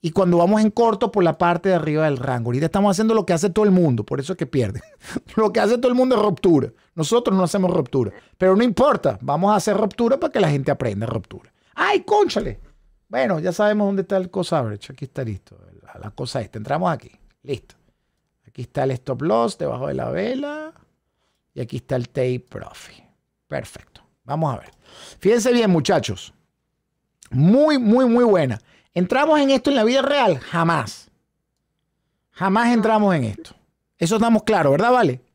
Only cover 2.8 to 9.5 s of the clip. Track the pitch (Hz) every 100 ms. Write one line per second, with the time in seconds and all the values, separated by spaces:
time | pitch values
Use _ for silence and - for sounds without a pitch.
2.8 | 202 180 220 220 185 175 196 180 214 185
3.8 | 165 117 104 135 135 - 139 139 107 120
4.8 | - _ - - - - 214 220 202 240
5.8 | 247 247 254 233 208 160 190 156 117 _
6.8 | _ - 151 233 240 190 180 - 180 -
7.8 | 135 135 110 - _ _ 185 190 247 202
8.8 | 277 233 - 101 131 147 196